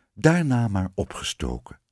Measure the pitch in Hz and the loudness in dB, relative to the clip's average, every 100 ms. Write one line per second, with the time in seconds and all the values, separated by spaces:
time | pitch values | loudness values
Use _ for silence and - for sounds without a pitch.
0 | _ - 156 175 151 120 117 98 92 - | _ 2 4 4 2 2 2 0 -2 -4
1 | 80 - - - 62 62 - - _ | -6 -8 -10 -6 -6 -6 -10 -20 _